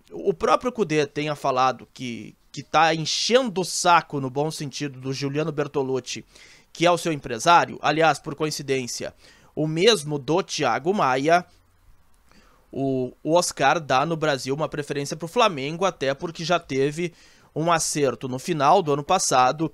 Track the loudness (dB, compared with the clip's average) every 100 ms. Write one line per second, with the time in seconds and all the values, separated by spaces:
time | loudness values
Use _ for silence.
0 | _ -4 -2 0 2 2 0 -4 0 0
1 | 0 -2 -6 -4 -2 2 2 0 -10 -14
2 | -10 -10 -14 -18 _ -18 -2 2 4 2
3 | -2 -2 2 2 2 -2 -4 0 4 4
4 | 2 -4 -4 -4 -4 -4 -10 -8 -8 -8
5 | -8 -6 -4 -2 -4 -4 -4 -2 -2 -4
6 | -4 -12 -14 -20 -20 -20 _ 0 2 2
7 | 0 -6 -6 -2 4 4 4 -2 -2 2
8 | 2 2 -6 -6 -6 -6 -4 -4 -4 -8
9 | -10 -12 -20 -20 _ -6 -4 2 4 2
10 | 0 -6 0 -2 0 -2 0 0 0 0
11 | 2 2 4 2 2 _ _ _ _ -20
12 | _ _ _ -20 _ _ _ -4 -2 -2
13 | -4 -6 2 2 2 2 2 2 2 0
14 | 2 0 0 -2 -2 -4 -4 -6 -6 -6
15 | -6 -8 -4 2 2 2 -6 -2 -2 0
16 | -2 -2 -6 -8 -2 -2 0 0 0 0
17 | -6 -8 -20 _ _ -4 0 0 0 0
18 | 0 0 -6 -8 -4 0 4 4 4 -2
19 | 0 0 2 4 4 2 -4